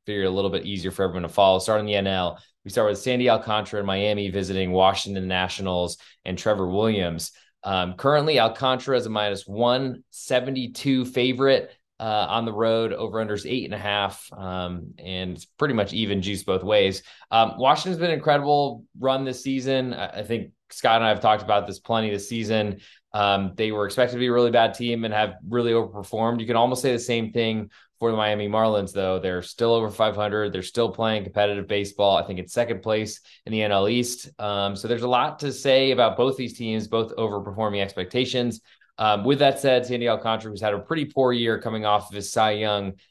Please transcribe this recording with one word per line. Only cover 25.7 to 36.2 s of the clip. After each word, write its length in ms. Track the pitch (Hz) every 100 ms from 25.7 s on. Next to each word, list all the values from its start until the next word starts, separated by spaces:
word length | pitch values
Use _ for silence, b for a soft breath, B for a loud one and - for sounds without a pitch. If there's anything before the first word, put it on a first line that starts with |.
overperformed. 680 | 113 110 101 95 110 113 120
You 60 | 113
can 100 | 113
almost 260 | 123 127
say 100 | 135
the 60 | 120
same 340 | 123 117 110
thing 380 | 120 113 110 98 b b _
for 120 | 117
the 80 | 110
Miami 300 | 107 104 104
Marlins, 440 | 107 113 104 98
though. 260 | 98 95 92
They're 220 | 92 90
still 320 | 90 - 117
over 160 | 113 110
five 260 | 98 110
hundred. 380 | 101 104 107 104
They're 100 | 92
still 280 | 90 117 117
playing 340 | - 113 110
competitive 420 | 92 104 104 101 95
baseball, 520 | 101 101 - 101 92
I 80 | -
think, 120 | 90
in 80 | 90
second 360 | 117 117 92
place 400 | 113 110 107 - b b -
in 60 |
the 100 | 110
N 100 | 107
L 160 | 101 101
East. 400 | 120 120 - - -
Um, 380 | 104 101 101 98
so 120 | 113
there's 140 | 117
a 60 | 123
lot 300 | 123 147 151
to 160 | 143
say 360 | 123 139 131 135
about 280 | 123 117
both 180 | -